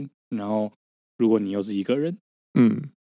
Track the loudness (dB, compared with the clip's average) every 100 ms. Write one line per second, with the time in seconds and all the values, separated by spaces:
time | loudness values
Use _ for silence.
0 | -16 _ -10 -8 -4 -4 -4 _ _ _
1 | _ 0 2 2 0 -4 -4 -4 -2 -2
2 | -2 -6 _ _ _ 4 4 2 -6 _